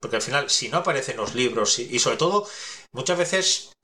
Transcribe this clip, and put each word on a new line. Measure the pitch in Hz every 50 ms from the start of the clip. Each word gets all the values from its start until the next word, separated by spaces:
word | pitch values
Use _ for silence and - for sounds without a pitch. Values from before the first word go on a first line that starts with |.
porque | - 113 113
al | 110 -
final, | 123 131 143 143 135
si | - - 131 110
no | 135 170
aparece | 175 185 151 - - - -
en | -
los | 104 - -
libros, | 120 127 120 110 113 104 - - -
y, | 120 - 123
y | 117
sobre | - 131 113
todo, | 107 151 175 202 208 202 - - - - - - - - _ -
muchas | 123 - - 175 175
veces, | 175 165 - 190 185 - - - - - - _